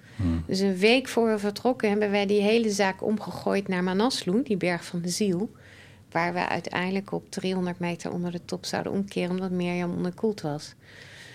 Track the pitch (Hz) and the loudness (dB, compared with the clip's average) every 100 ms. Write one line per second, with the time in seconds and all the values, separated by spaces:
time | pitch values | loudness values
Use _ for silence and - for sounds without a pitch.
0 | - - 90 82 82 190 196 185 208 254 | -16 -2 0 0 0 0 2 4 6 6
1 | 262 - 226 214 202 208 233 254 214 202 | 4 2 2 2 0 0 0 2 2 2
2 | 208 202 202 208 202 226 220 202 190 190 | 2 2 4 4 4 4 4 2 2 0
3 | - 214 - 175 - 196 196 185 180 185 | -2 -2 -2 -4 0 0 0 0 2 2
4 | 233 - - 196 294 196 170 170 - 175 | 2 2 0 0 2 0 0 -2 -4 -6
5 | 175 170 208 175 233 - - - - - | -4 0 0 0 -2 -8 -20 -20 -20 -20
6 | - - 175 175 - - - - 180 196 | -6 -2 0 0 -2 -2 -4 -2 -2 -2
7 | 196 170 - - 185 185 180 175 175 175 | -4 -8 -8 -6 -2 -2 -2 -4 -4 -4
8 | - 175 175 175 - 175 - 196 - 196 | -6 -4 -4 -6 -8 -8 -4 -4 -2 -2
9 | 196 - 180 185 185 180 175 175 175 175 | -2 -2 -2 -2 -2 -2 -2 -2 -2 -2
10 | 175 175 226 208 156 147 - - - - | -4 -2 -2 -2 -4 -6 -10 -18 -20 -20
11 | - - - | -20 -20 -20